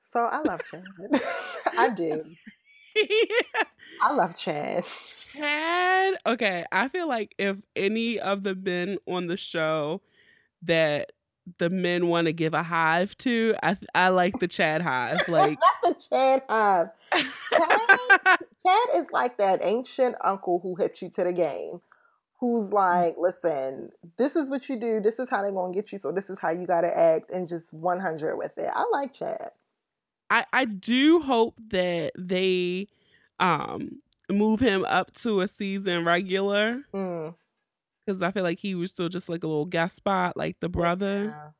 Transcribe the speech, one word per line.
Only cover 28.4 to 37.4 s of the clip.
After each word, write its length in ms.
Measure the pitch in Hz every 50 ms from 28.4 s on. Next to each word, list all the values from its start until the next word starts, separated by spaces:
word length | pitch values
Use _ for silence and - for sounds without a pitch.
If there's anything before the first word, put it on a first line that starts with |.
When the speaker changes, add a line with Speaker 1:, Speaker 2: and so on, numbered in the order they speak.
| - - - -
Speaker 1:
it. 120 | - - -
I 120 | - - 480
like 220 | 453 294 277 247 -
Chad. 380 | - - - - - - - _ _ _ _ _ _ _ _ _ _ _ _ _ _ _ _
Speaker 2:
I, 160 | 202 233 220 - -
I 120 | 240 262
do 540 | 233 208 185 - - 233 254 269 302 330 349
hope 400 | 302 262 262 233 226 233 - - 226 220
that 420 | - 185 180 180 175 170 160 - - -
they, 720 | 185 180 180 185 190 190 185 180 180 175 180 185 196 - _ _ _ _ _ _ _ _ _ _
um, 600 | - 185 165 147 - - 69 92 - - - - _ _ _ _ _ _
move 320 | 202 202 208 220 220 208
him 240 | 254 247 196 196 185
up 260 | - - 175 190 -
to 300 | _ - - 240 214 190
a 60 | 180 202
season 580 | - - 208 196 190 196 196 196 175 175 170
regular. 800 | 170 170 175 196 185 185 190 196 202 202 202 214 220 233 254 285 _ -
Speaker 1:
Mm. 420 | 196 190 185 175 170 156 156 170 _